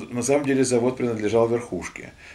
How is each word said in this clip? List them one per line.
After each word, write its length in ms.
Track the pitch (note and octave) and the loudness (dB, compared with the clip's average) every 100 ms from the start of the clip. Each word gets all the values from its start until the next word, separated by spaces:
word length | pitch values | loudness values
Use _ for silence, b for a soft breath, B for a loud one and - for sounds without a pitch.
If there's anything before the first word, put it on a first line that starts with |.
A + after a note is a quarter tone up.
| - | -4
на 100 | A#2+ | -4
самом 240 | A#2+ C#3+ C#3 | 0 2 2
деле 180 | C3+ | 2
завод 340 | B2 B2 B2 B2 | 2 2 2 0
принадлежал 500 | B2 A2 G#2 A2+ A2+ | -2 -2 0 2 4
верхушке. 640 | A#2 A#2 F2+ D#2+ - - - B | 2 -2 -8 -8 -12 -16 -18 B